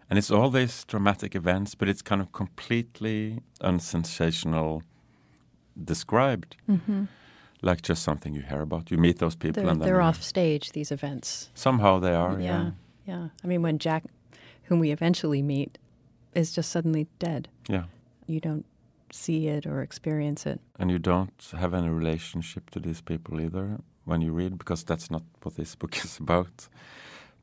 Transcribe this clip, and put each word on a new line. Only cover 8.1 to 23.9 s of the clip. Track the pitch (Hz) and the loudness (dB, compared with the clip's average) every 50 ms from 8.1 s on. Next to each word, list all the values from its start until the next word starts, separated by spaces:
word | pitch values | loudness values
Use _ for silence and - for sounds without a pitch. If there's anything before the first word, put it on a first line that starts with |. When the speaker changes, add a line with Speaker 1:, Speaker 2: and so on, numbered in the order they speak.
| 76 73 - 78 76 | -2 -2 -4 -6 -8
Speaker 1:
you | 73 | -8
hear | 69 71 73 71 | -8 -6 -6 -6
about. | 78 78 82 80 82 - | -4 -4 -4 -6 -4 -2
You | 92 80 | 2 6
meet | 85 87 85 - | 6 6 6 4
those | 85 82 82 | 0 -2 -2
people | - - 78 80 - 98 | -2 -4 -2 -2 0 2
Speaker 2:
They're, | 87 | 2
Speaker 1:
and | 82 78 | 2 2
then | 80 - | 2 2
Speaker 2:
they're | 185 185 | 4 4
Speaker 1:
you | 175 | 4
Speaker 2:
off | 165 165 - | 4 2 0
stage, | - - - 190 175 160 151 147 - - - | -4 -4 -2 0 2 2 2 0 -2 -6 -8
these | 151 147 - | -8 -6 -6
events. | 147 139 - 139 143 - - - - - - - - | -6 -6 -6 -6 -8 -8 -8 -8 -10 -10 -12 -14 -14
Speaker 1:
Somehow | - - 131 131 117 104 101 95 92 | 0 2 4 4 8 8 8 8 8
they | 90 90 85 | 6 4 4
are, | 85 85 90 95 95 | 4 2 2 0 -2
yeah. | 90 | -2
Speaker 2:
Yeah, | 90 90 - 170 170 165 - - _ _ _ - | 0 0 0 0 -2 -4 -8 -14 _ _ _ -12
yeah. | 196 180 175 170 160 - - - | -10 -8 -8 -8 -10 -10 -8 -4
I | 180 | -2
mean, | 180 175 170 | 0 0 2
when | 165 156 151 | 2 0 0
Jack, | - 165 160 165 - - - _ _ _ - - - - - - _ | 0 0 0 0 -2 -6 -14 _ _ _ -20 -20 -20 -20 -20 -20 _
whom | - 180 170 | 2 4 4
we | 160 147 | 4 4
eventually | 151 - 165 170 180 - - 156 147 139 | 2 2 2 2 2 2 2 0 0 2
meet, | 139 147 139 139 139 - - - _ _ _ _ _ _ _ _ _ _ _ | 2 0 0 0 -2 -4 -8 -16 _ _ _ _ _ _ _ _ _ _ _
is | 170 160 165 | 0 0 0
just | - 175 165 - | 0 -4 -4 -2
suddenly | - 170 165 165 160 156 156 - _ _ | -2 0 0 2 2 0 0 -4 _ _
dead. | 175 170 156 127 - - - _ - - | -4 -4 -2 -4 -6 -8 -16 _ -6 -4
Speaker 1:
Yeah. | 95 92 85 87 - - _ _ _ _ - - | -2 -2 -2 -4 -10 -20 _ _ _ _ -8 -6
Speaker 2:
You | 160 156 | -6 -4
don't | - 160 151 151 - - _ _ _ _ _ _ _ _ | -2 -2 -4 -4 -6 -10 _ _ _ _ _ _ _ _
see | - - - - 160 156 156 151 | -16 -10 -4 -2 0 0 0 0
it | 147 147 - | 0 -2 -2
or | 156 147 139 | -4 -4 -4
experience | 135 - - - - 160 156 151 147 147 143 - - | -6 -6 -10 -8 -4 -2 -2 0 0 -2 -2 -4 -4
it. | - - - - _ _ - | -6 -6 -6 -8 _ _ -2
Speaker 1:
And | 92 92 | 0 0
you | 90 87 | 2 2
don't | 80 95 87 90 95 98 - _ - - - 82 | 2 2 2 2 2 -2 -6 _ -18 -16 -6 -4
have | 90 87 87 | -2 0 0
any | 92 85 82 | 0 0 0
relationship | 82 80 82 80 80 82 - - - 85 82 - - 90 - - | 0 0 0 0 0 -2 -4 -6 -8 -8 -8 -8 -10 -12 -14 -10
to | - 80 | -10 -8
these | 78 82 82 82 | -6 -6 -8 -8
people | - - 82 80 82 - 80 78 | -6 -6 -6 -6 -6 -6 -6 -4
either | 80 82 87 95 98 101 107 - - - | -4 -4 -4 -4 -6 -6 -6 -8 -10 -14